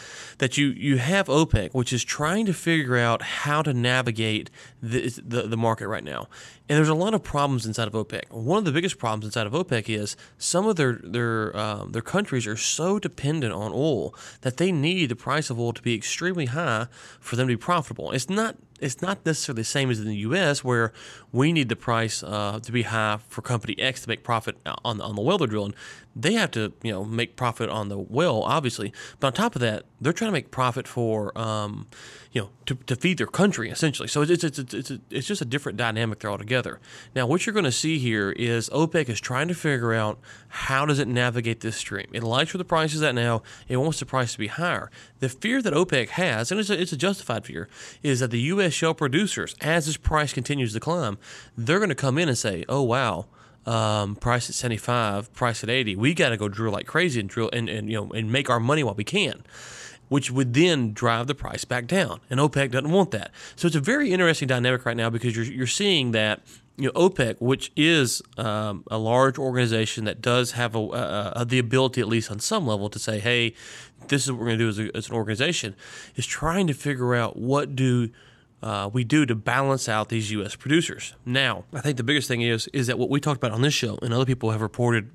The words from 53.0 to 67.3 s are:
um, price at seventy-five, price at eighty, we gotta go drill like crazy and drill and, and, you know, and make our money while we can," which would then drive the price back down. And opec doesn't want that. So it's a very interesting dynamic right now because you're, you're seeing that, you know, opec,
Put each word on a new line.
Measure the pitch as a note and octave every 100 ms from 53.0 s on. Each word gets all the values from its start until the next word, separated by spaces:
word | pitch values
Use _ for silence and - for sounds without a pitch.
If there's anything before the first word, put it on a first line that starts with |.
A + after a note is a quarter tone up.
| B2 E2+ G#2 - - - -
um, | A2+ A2 G#2+ G2+
price | G#2 A#2+ A#2+ -
at |
seventy-five, | - B2 A2 - B2 A2 G2+ G#2+
price | - B2 A2+
at | A2
eighty, | B2+ A2 F#2+
we | A#2+
gotta | E3+ D3 A2
go | G#2
drill | G2 A2+
like | G2+ -
crazy | D#3 F3+ A#2+
and | G2+
drill | - A2
and, | A#2+ A2+
and, | G#2+ G#2
you | A2
know, | G2+
and | A2+ A2
make | C3 C#3
our | A#2+
money | A#2 D#3
while | B2
we | G2
can," | G#2 G3+ D#3+ - - - - - - - -
which | C#3 B2+
would | B2 B2+
then | A#2+ F3+ D3+ A2+
drive | G#2+ A#2+ A#2 B2
the |
price | D3 - -
back | - B2 B2
down. | F#3+ C3+ E2+ -
And | B2+
opec | D3 C#3 C3+
doesn't | B2+ C#3+
want | F#3 F#3+
that. | G#2 - - - -
So | F3
it's | D#3
a |
very | C3+ C#4 C#4
interesting | F#3 E3+ D#3 C3
dynamic | B2+ B2 B2+ A#2+
right | A#2
now | A2+
because | A2+ A#2+ A2+
you're, |
you're | A#2 B2+ B2
seeing | - G#3 E3+ B2
that, | A2+ G#2+ G#2 - - _ -
you | C3+
know, |
opec, | - F#3 F#3 A#2